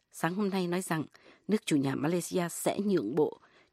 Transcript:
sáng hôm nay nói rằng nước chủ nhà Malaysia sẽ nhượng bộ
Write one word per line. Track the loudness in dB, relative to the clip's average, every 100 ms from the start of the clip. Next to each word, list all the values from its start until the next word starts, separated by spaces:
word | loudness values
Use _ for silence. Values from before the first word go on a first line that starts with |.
| _
sáng | -4 -2
hôm | 0 0
nay | 0 0
nói | -2
rằng | -2 -4 -4 -10 -20 -10 -2
nước | -2 2
chủ | 2
nhà | 2
Malaysia | 0 0 0 -2 -2 -2
sẽ | -2 -2 0
nhượng | 2 2 2
bộ | 2 0 -2 _ -20 _